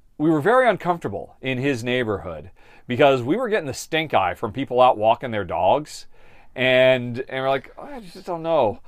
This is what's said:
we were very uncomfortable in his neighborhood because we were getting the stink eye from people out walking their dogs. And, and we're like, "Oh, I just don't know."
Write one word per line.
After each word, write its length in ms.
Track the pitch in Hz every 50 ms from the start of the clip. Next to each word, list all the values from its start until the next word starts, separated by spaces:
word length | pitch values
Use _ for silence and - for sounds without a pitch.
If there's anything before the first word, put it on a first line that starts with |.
| _ _ _ -
we 120 | 151 170
were 100 | 160 147
very 280 | 135 202 247 262 254 233
uncomfortable 680 | 190 - - 175 175 170 - 123 101 82 - - - _
in 180 | 123 131 131 123
his 240 | 131 143 135 110 120
neighborhood 680 | 123 123 127 120 110 101 90 90 90 80 76 71 - - - - - - - -
because 360 | - 123 127 151 139 135 127
we 140 | 117 131 180
were 120 | 240 262 214
getting 180 | 208 196 156
the 80 | 135 117
stink 400 | - - - 165 156 160 127 -
eye 200 | 101 95 87 90
from 180 | - 120 107
people 280 | 95 127 135 - 127 123
out 160 | 127 131 123 104
walking 320 | 104 110 117 - 139 120
their 140 | 113 104 95
dogs. 640 | 85 85 82 90 101 120 147 151 - - - - - - - - - - - - - -
And, 680 | 131 127 127 127 127 131 131 131 123 120 123 117 123 - -
and 120 | 131 131
we're 60 | 131 135
like, 240 | 135 135 - - - -
"Oh, 60 | - -
I 100 | 285 247
just 260 | 202 170 - 190 -
don't 160 | 196 175 165
know." 380 | 160 165 165 147 120 104 - - -